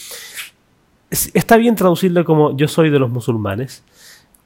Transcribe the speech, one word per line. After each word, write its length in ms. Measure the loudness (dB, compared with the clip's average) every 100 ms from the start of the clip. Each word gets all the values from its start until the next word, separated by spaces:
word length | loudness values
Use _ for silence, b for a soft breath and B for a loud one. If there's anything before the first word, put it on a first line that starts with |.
| B B B B B _ _ _ _ _ _
Es-, 200 | -8 -2 -2
está 220 | 4 4
bien 180 | 4 2
traducirlo 500 | 2 2 0 0 2
como 320 | 2 2 0
"yo 100 | 0
soy 220 | 2 2
de 80 | 2
los 140 | 0
musulmanes", 720 | -2 -4 -4 -4 -6 -8 -14 b b b b b _